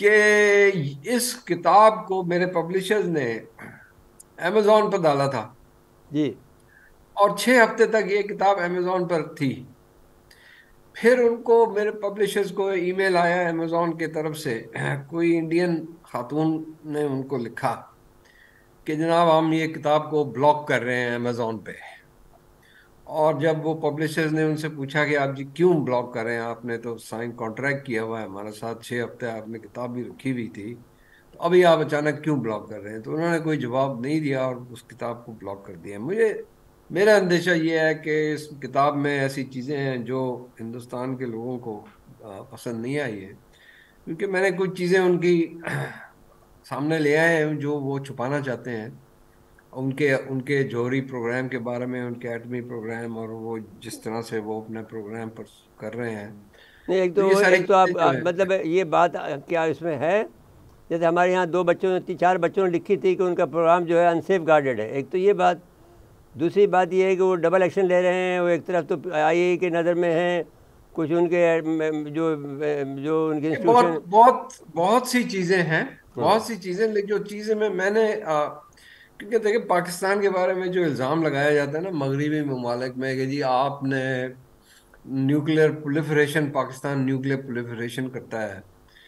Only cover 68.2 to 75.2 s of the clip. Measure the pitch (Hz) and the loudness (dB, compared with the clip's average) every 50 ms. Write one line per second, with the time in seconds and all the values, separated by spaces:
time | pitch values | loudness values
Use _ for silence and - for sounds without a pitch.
68.2 | 185 185 180 180 175 175 170 160 - - 180 175 151 143 190 147 - 180 165 156 | 0 0 0 0 2 2 2 0 0 -2 -2 -2 0 -2 -4 -4 -4 -4 -2 0
69.2 | 156 156 170 175 175 180 180 165 185 180 165 170 165 175 175 170 175 175 165 165 | 2 2 4 4 2 2 2 0 0 0 0 0 0 2 2 2 2 2 2 2
70.2 | 175 175 175 175 160 - - - - _ _ - - _ - - 160 143 165 170 | 2 0 0 -2 -4 -6 -10 -20 -20 _ _ -20 -20 _ -6 -4 -2 0 2 2
71.2 | 175 170 170 175 175 170 165 165 160 160 160 160 156 156 156 151 151 147 147 156 | 2 2 2 4 4 4 4 2 0 -2 -2 -2 -2 -2 -2 -4 -6 -6 -4 -2
72.2 | 165 165 156 147 143 143 139 139 151 147 147 143 139 135 139 139 135 151 160 160 | -2 0 -2 -2 -6 -8 -8 -4 -4 -2 -2 -2 -4 -6 -6 -6 -4 -2 0 0
73.2 | 160 160 156 151 139 156 156 127 117 170 233 240 175 175 165 151 - 170 190 220 | 0 0 -2 -2 -2 -2 -2 0 4 6 6 6 6 4 2 -4 -4 2 6 8
74.2 | 233 247 240 - - - - - - - - 160 170 190 220 247 247 - - 247 | 8 8 8 4 -2 -12 -18 -20 -20 -8 -4 0 2 4 4 2 2 0 0 0